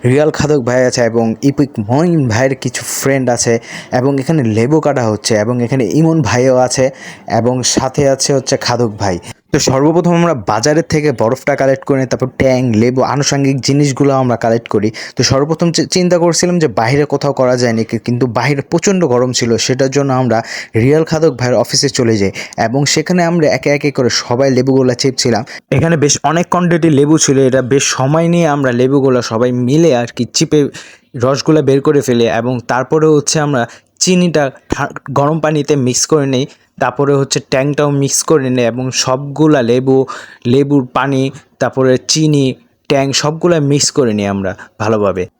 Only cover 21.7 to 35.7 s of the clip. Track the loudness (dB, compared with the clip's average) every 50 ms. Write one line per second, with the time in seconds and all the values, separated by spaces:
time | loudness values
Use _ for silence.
21.7 | -2 -2 -2 -2 -2 0 0 0 2 0 0 -2 -4 -8 -14 -12 -6 -4 -4 -2
22.7 | -2 -2 -2 0 -2 -2 0 0 0 0 0 0 0 2 2 2 0 0 0 -2
23.7 | -2 0 -2 -2 -2 0 -2 0 -2 -4 -4 -4 -2 0 2 2 2 2 2 2
24.7 | 2 2 2 2 0 0 -2 -2 -2 0 -2 0 0 -2 -4 -8 -16 -20 _ _
25.7 | 0 0 2 2 2 2 2 0 0 0 -2 -2 0 0 -2 _ 0 0 2 0
26.7 | 0 2 2 2 4 2 4 4 2 2 2 2 2 2 2 2 2 0 0 2
27.7 | 0 0 0 -2 -2 -2 0 0 2 2 2 2 2 2 2 0 0 0 0 0
28.7 | 0 2 2 2 2 2 2 2 2 0 0 -2 -2 0 0 0 0 -2 0 2
29.7 | 2 4 4 4 2 2 -2 -4 -6 -6 -6 -4 -2 -4 -2 0 2 0 0 0
30.7 | -4 -12 -20 -20 -20 _ _ _ -6 -2 0 0 0 0 0 2 2 2 2 2
31.7 | 0 2 2 2 0 2 0 0 2 2 2 2 0 -2 -2 -2 -4 -6 -4 -4
32.7 | -4 -4 -2 0 0 2 4 4 2 2 0 0 -2 -2 -2 0 0 -2 -2 -4
33.7 | -8 -20 _ _ _ _ -2 0 2 2 2 2 0 0 -2 -2 -6 -12 _ _
34.7 | -4 -4 -4 -6 -8 -14 _ -4 -2 0 0 0 0 0 -2 0 0 -2 0 0